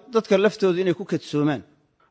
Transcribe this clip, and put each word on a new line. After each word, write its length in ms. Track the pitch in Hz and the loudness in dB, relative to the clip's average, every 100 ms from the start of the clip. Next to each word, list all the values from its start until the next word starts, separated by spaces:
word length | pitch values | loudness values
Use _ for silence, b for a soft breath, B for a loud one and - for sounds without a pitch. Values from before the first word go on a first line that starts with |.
| - | -4
dadka 280 | 226 214 190 | -2 2 4
laftoodu 400 | 202 - 190 175 | 2 2 0 0
inay 140 | 190 | -2
ku 100 | 165 | -2
kadsoomaan. 580 | 196 160 - 147 147 135 - _ _ _ _ | -4 -6 -2 -2 0 -2 -8 _ _ _ _